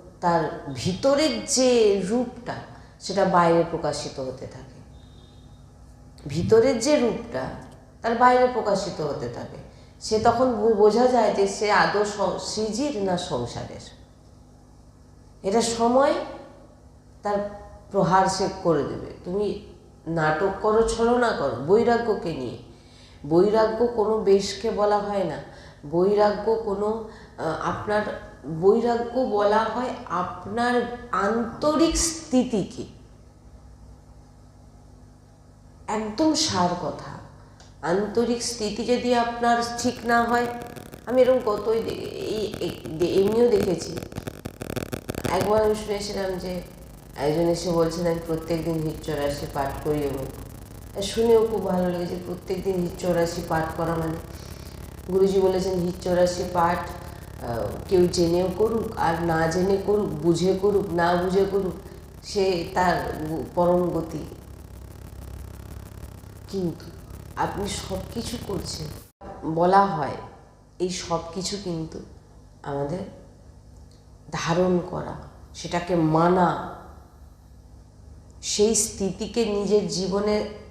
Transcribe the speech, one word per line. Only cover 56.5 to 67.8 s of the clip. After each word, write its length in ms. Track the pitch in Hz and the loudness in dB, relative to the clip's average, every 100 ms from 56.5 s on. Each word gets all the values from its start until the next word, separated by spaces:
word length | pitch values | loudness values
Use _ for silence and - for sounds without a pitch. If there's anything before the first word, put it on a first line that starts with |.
পাঠ, 240 | 175 170 175 175 - - - - - | 2 2 0 -4 -10 -12 -14 -16 -12
আহ, 240 | 123 113 104 - - | -6 -4 -4 -6 2
কেউ 180 | 185 180 | 4 4
জেনেও 400 | 175 165 175 185 - | 4 2 4 2 2
করুক 400 | 220 226 185 - | 2 0 -2 -2
আর 240 | 165 165 | 0 0
না 260 | 170 160 160 | 0 2 2
জেনে 300 | 180 190 196 202 | 2 2 2 2
করুক, 240 | 208 175 | 0 0
বুঝে 500 | 147 170 160 185 185 | 0 2 4 4 4
করুক, 320 | 202 196 - | 4 2 2
না 220 | 170 170 180 | 2 2 2
বুঝে 300 | 185 190 190 | 2 2 2
করুক, 220 | 196 180 - - - - - | 2 -2 -6 -12 -18 -18 -18
সে 460 | - 202 190 175 165 | -6 0 2 0 -2
তার 220 | 185 180 165 - - 156 160 - - | 0 2 2 -2 -6 -6 -6 -4 2
পরম 340 | 175 180 175 | 4 4 2
গতি।" 300 | 160 160 156 - - - - - - - - - - - - - - - - - - - - - - - | -2 -4 -8 -12 -16 -18 -20 -18 -18 -16 -16 -16 -16 -14 -14 -14 -14 -14 -16 -16 -16 -16 -16 -18 -18 -8
কিন্তু 360 | 196 175 - - - - - - - | -4 -4 -4 -12 -16 -16 -16 -10 -4
আপনি 320 | 156 - 202 | -4 -2 -6
সব 300 | - | -6